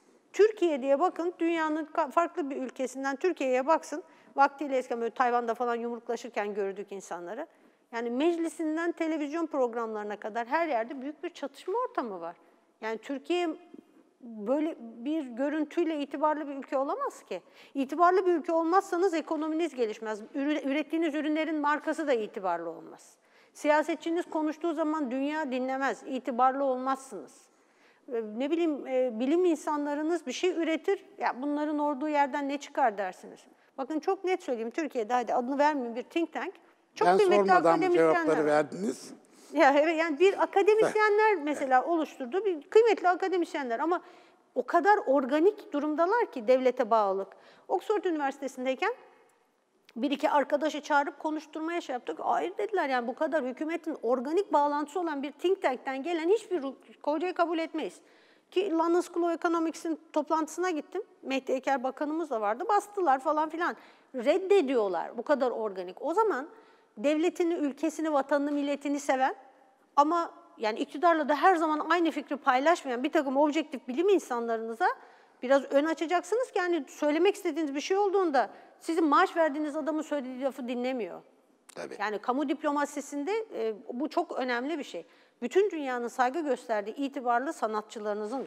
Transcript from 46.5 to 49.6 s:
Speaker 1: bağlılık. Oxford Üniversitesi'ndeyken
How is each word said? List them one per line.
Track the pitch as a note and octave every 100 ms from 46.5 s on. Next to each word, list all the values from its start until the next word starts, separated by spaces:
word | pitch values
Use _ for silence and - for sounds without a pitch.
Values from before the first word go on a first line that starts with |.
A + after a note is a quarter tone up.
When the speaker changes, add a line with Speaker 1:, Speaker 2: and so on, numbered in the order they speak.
| C4 B3+ B3 G#3+
Speaker 1:
bağlılık. | A3+ G3+ F#3+ G3 - - - -
Oxford | F#4 - G#4
Üniversitesi'ndeyken | F#4 D#4 C#4 C4+ C4+ - B3+ B3+ G4+ B4+ - _ _ _ _ _